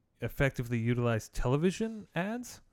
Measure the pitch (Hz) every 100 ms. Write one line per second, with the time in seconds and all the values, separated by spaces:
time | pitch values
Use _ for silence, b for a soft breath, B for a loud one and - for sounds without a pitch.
0 | _ - 117 - 143 - 117 120 113 120
1 | 120 113 - - 123 139 180 175 220 220
2 | 190 - 190 240 240 - -